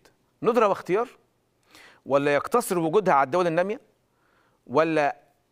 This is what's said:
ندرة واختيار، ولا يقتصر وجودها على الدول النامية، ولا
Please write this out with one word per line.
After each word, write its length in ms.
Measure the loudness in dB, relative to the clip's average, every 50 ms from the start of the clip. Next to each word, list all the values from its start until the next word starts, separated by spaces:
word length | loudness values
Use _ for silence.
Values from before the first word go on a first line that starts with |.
| _ _ _ _ _ _ _ _
ندرة 260 | -2 0 2 2 2 0
واختيار، 400 | 0 -2 -4 -4 -4 -4 -4 -6 -12 _ _ _ _ _ _ _ _ _ _ _ -20 -20 -20 -20 -20 _ -6
ولا 280 | -2 -2 0 2 2 0
يقتصر 440 | 0 0 -2 -2 -2 -2 -2 -2 -2
وجودها 360 | -2 0 0 0 2 2 2
على 120 | 2 2
الدول 200 | 2 0 0 0
النامية، 340 | 0 0 0 -2 -2 -6 -10 -14 _ _ _ _ _ _ _ _ _ _ _ _ _ _ _ _
ولا 500 | -2 0 0 0 2 2 0 0 -2 -4 -6 _ _ _ _ _ _